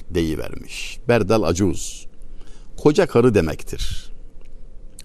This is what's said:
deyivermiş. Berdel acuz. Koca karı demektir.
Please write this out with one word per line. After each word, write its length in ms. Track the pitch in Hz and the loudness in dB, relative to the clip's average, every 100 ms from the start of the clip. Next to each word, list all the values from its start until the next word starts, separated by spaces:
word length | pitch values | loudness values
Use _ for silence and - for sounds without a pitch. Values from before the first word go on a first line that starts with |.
| - | -2
deyivermiş. 880 | 87 80 73 - - - - - - - | 0 0 -2 -4 -8 -10 -10 -8 -6 2
Berdel 360 | 120 92 110 | 4 4 4
acuz. 640 | 82 87 101 - - - - - - - - - - - | 4 4 2 2 -4 -8 -10 -10 -8 -8 -8 -10 -10 2
Koca 300 | 147 151 170 | 4 4 4
karı 260 | - 123 | 6 6
demektir. 800 | 101 80 71 - - - - - - - - - - - - - - | 6 2 -2 -6 -2 0 0 -4 -10 -10 -10 -10 -10 -10 -12 -14 -12